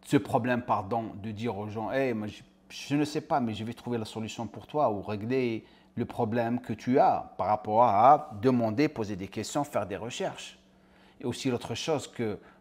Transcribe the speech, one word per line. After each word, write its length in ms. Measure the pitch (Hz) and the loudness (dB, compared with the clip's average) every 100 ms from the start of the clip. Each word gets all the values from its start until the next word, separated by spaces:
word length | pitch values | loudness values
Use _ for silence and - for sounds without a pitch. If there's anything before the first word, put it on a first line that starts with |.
ce 140 | - 143 | 0 2
problème, 420 | - 135 120 120 | 4 0 2 0
pardon, 500 | 120 104 98 117 113 - | 2 0 0 -4 -4 -8
de 80 | 110 | -10
dire 260 | 104 117 98 | -6 -4 -4
aux 120 | 107 | -6
gens, « 220 | 107 107 | -6 -2
Hey, 200 | 131 135 | 0 0
moi, 140 | 110 107 | 0 -4
je, 160 | - - _ _ | -10 -18 _ _
je 280 | - - 143 | -16 -2 0
ne 80 | 147 | 0
sais 140 | 156 | -2
pas, 180 | - 151 | 0 0
mais 140 | 117 | 0
je 100 | 104 | -2
vais 100 | 110 | -6
trouver 220 | 120 120 120 | -8 -4 -4
la 80 | |
solution 420 | 107 113 110 - 110 | -4 -6 -8 -6 -8
pour 200 | 104 - | -10 -6
toi 240 | 147 131 | 0 2
ou 100 | 101 | 0
régler 640 | 90 107 107 131 123 110 - - _ | -4 -6 -2 0 0 -2 -8 -20 _
le 100 | - | -6
problème 560 | 117 - 113 120 117 120 | -6 -2 0 2 0 -2
que 120 | - | -4
tu 240 | 110 - 135 | -6 2 4
as 340 | 180 95 - - | 4 2 -4 -4
par 80 | 92 | 0
rapport 380 | 104 - 110 | 0 2 4
à 480 | 120 98 123 147 - 104 | 6 8 8 8 4 0
demander, 460 | 127 123 113 107 151 | 2 4 2 2 0
poser 280 | 131 101 95 | 0 -6 -6
des 120 | 95 | -6
questions, 360 | 110 101 147 | -6 -4 -4
faire 220 | 143 110 98 | -2 -2 -2
des 100 | 95 | -6
recherches. » 640 | 110 - 175 - - - _ _ _ - - _ | -8 -6 -6 -6 -14 -18 _ _ _ -20 -20 _
Et 60 | 123 | -6
aussi 240 | 117 131 | -2 -2
l'autre 240 | 123 - | -2 -4
chose 340 | 117 - 143 - | -6 0 -2 -2
que 300 | - 113 95 - - | -4 -4 -4 -10 -20